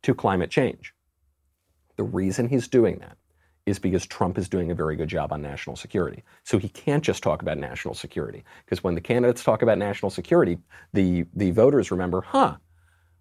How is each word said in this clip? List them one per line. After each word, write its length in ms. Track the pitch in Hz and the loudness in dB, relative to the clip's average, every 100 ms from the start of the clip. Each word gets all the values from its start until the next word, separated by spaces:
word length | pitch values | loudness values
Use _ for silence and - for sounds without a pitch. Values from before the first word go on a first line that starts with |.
to 120 | - | -2
climate 360 | 117 104 92 85 | 2 2 0 0
change. 440 | 151 120 - - _ _ _ _ _ _ _ _ _ _ - | 0 0 -4 -16 _ _ _ _ _ _ _ _ _ _ -6
The 60 | |
reason 460 | 104 92 95 95 120 | -4 -2 -2 0 0
he's 200 | 135 - | 0 2
doing 300 | 127 110 - | 4 4 2
that 180 | - - _ _ _ _ | -12 -20 _ _ _ _
is 140 | 101 98 | -4 0
because 260 | 92 92 | 0 0
Trump 320 | - - 90 92 | -2 -2 -2 -2
is 100 | 90 | -2
doing 240 | 92 85 | -2 -2
a 40 | |
very 200 | 85 80 | -2 -2
good 140 | 78 78 | -2 -4
job 240 | 82 73 | -4 -4
on 80 | 76 | -6
national 340 | 73 71 73 | -8 -10 -12
security. 480 | 62 - 98 78 - - _ | -12 -6 -2 -2 -6 -20 _
So 160 | - 101 | -2 -2
he 100 | 104 | -2
can't 340 | - 151 147 | -6 -2 0
just 200 | 151 - | 0 -2
talk 180 | - 78 | -2 -2
about 160 | 85 73 | -2 -6
national 380 | 71 - - | -8 -10 -10
security, 500 | - - 85 57 50 - - - | -10 -10 -8 -8 -10 -18 -14 -8
'cause 180 | 95 | -4
when 100 | 92 | -2
the 60 | 85 | -2
candidates 420 | - 120 123 120 | 0 2 2 2
talk 200 | - 110 | 2 2
about 160 | 113 98 | 4 2
national 320 | 101 - 98 | 0 -2 -4
security, 480 | - - 170 101 87 - - - | -4 2 4 4 0 -8 -20 -4
the, 320 | 101 90 87 - | 2 2 2 -2
the 160 | - 95 | 0 2
voters 400 | 95 131 139 90 | 6 6 6 0
remember, 300 | 92 90 92 | -2 -2 -4
"Huh, 360 | - 269 254 76 _ _ _ _ _ _ | 0 2 2 -2 _ _ _ _ _ _